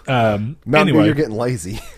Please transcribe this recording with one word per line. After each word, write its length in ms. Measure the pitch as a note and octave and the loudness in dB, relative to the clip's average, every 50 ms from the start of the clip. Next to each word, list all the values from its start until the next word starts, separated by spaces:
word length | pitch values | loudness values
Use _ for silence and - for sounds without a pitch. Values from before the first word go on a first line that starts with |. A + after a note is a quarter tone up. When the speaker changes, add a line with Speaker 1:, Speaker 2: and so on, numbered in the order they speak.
| - - | -6 -4
Speaker 1:
Yeah. 240 | C3+ B2 A#2 A2 G#2 | 0 0 2 2 0
Um, 240 | G2+ G#2 A2+ D#3 - - | 0 -4 -6 -10 -10 -4
Speaker 2:
Mountain 220 | A2+ B2+ D3+ D3+ C#3+ A#2 | 0 2 2 4 4 4
Dew, 60 | - | 4
Speaker 1:
anyway. 60 | G#2 | 4
Speaker 2:
you're 100 | G#2 G#2 | 4 2
getting 200 | C#3 D#3 A2+ G#2+ G#2 | 0 -2 -2 -4 -4
lazy. 420 | A#2+ B2 B2+ A2 E2 F#2 F#2+ - - - - | -4 -4 -4 -4 -6 -10 -10 -12 -12 -14 -16